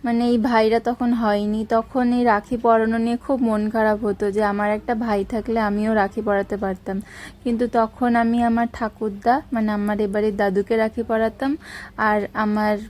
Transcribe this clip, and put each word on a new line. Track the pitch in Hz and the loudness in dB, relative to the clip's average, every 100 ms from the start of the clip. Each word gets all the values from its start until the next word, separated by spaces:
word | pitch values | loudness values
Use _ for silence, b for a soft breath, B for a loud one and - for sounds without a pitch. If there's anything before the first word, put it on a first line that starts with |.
মানে, | 247 233 240 | 0 0 2
এই | 240 | 2
ভাইরা | 247 226 220 226 | 4 4 4 2
তখন | 220 240 240 | 0 -2 0
হয়নি। | 240 220 208 208 214 214 | 2 2 0 0 -2 0
তখন | 226 226 262 247 | -2 0 -2 0
এই | 247 | 2
রাখি | 240 208 - 240 | 2 2 0 -2
পরানো | 233 226 220 226 | 4 4 4 0
নিয়ে | 233 240 | 0 -2
খুব | - 269 | -2 0
মন | 233 214 214 | 2 2 0
খারাপ | 220 214 208 214 | 2 2 2 -2
হতো | 196 208 | -2 -2
যে | 202 | 0
আমার | 208 202 208 | 0 0 0
একটা | 208 208 233 | -2 -2 -2
ভাই | 233 202 196 | 0 -2 -2
থাকলে | 226 208 226 | -4 -2 0
আমিও | 208 202 214 | 0 0 2
রাখি | 220 196 226 | 2 0 -2
পরাতে | 214 196 196 202 | 0 0 0 -4
পারতাম। | 196 190 - 196 - B B B | -4 -6 -6 -8 -8 B B B
কিন্তু | 247 226 240 | -4 -2 0
তখন | 233 220 - 240 233 | 0 0 -2 0 2
আমি | 233 240 | 2 2
আমার | 233 233 240 | 2 2 -2
ঠাকুরদা, | - 220 - 214 202 233 262 - | -4 -8 -4 -6 -2 0 0 0
মানে, | 233 214 | -2 0
আমার | 208 208 208 | -2 -2 -2
এবারে | 208 208 214 | 0 0 -2
দাদুকে | 202 202 190 202 226 | 0 0 0 0 0
রাখি | 220 233 | 0 -2
পরাতাম, | 220 220 226 220 269 311 B B B - | -2 0 0 -2 -4 -4 B B B -2
আর | 214 214 202 | 0 0 -2
আমার | - 214 214 214 208 | -4 -2 0 0 -2